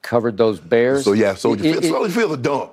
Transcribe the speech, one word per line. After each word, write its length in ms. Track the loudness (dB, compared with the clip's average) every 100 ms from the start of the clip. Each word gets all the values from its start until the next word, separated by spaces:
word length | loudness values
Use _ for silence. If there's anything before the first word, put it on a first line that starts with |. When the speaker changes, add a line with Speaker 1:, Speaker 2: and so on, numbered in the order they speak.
Speaker 1:
covered 340 | -4 -2 0 0
those 220 | 0 0
Bears. 460 | 0 2 2 2
Speaker 2:
So, 80 | 2
yeah, 220 | 2 2
Soldier 300 | 0 -2 0
Speaker 1:
It, 80 | 0
Speaker 2:
Field. 100 | 0
Speaker 1:
it, 40 | 0
Speaker 2:
Soldier 220 | 0 -2
Field's 220 | 0 -2
a 20 | -2
dump. 340 | -2 -4 -6